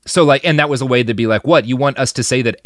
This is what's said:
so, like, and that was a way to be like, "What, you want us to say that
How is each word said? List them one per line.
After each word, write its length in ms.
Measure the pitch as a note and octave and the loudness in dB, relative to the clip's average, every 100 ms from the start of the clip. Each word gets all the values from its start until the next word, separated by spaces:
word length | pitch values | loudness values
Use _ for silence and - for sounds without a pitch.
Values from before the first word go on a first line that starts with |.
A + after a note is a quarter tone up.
| - | -4
so, 180 | F3+ | 2
like, 180 | D3 C#3 | 4 2
and 140 | E3+ D3+ | 2 0
that 100 | D3 | 0
was 120 | C3 | -2
a 40 | C3+ | 0
way 180 | B2 | 0
to 100 | A#2 | 0
be 140 | G#2+ A2+ | -2 0
like, 180 | G#2+ C#3 | 0 2
"What, 200 | D#3+ A2+ | 0 2
you 120 | B2+ | -2
want 200 | C#3 C3 | -2 -2
us 120 | B2+ | -4
to 100 | - | -4
say 180 | - C3 | -2 0
that 180 | A#2 - | -2 -2